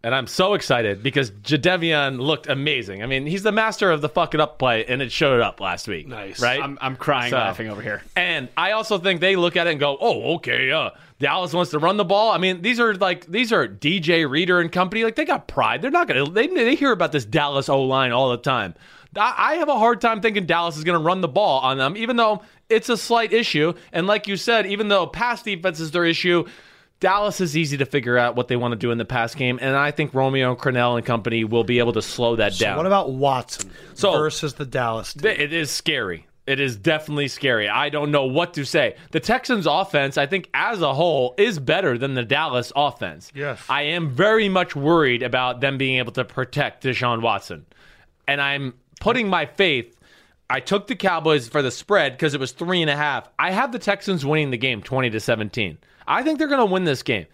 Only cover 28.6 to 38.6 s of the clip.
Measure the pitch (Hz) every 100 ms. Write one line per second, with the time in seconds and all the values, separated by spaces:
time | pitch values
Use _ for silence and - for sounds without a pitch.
28.6 | 120 117 120 117 110 123 117 147 127 123
29.6 | 135 135 147 147 151 131 135 135 127 123
30.6 | 143 123 120 120 113 117 107 113 110 117
31.6 | 110 120 120 113 - - 120 117 104 95
32.6 | 107 95 175 196 151 131 139 127 - -
33.6 | - - - - 202 165 151 151 151 -
34.6 | 139 127 120 113 107 139 190 196 147 165
35.6 | 151 - - 147 104 82 - _ - 135
36.6 | 139 110 98 156 156 151 139 - 139 117
37.6 | 104 110 147 147 147 147 131 135 175 156